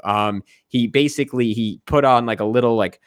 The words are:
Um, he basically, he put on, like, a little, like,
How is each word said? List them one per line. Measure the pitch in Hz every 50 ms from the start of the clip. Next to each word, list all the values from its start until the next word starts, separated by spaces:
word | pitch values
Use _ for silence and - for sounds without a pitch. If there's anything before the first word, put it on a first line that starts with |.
| -
Um, | 98 104 104 104 104 101 98 - _ _ _ _ _
he | - 127 117
basically, | 110 117 139 143 147 143 - 143 139 - 127 123 113 107
he | 117 113 107 95 - _
put | - - 147 139
on, | 135 127 120 120
like, | 117 110 104
a | 107
little, | 107 113 123 120 117 117
like, | 110 101 92 - _ _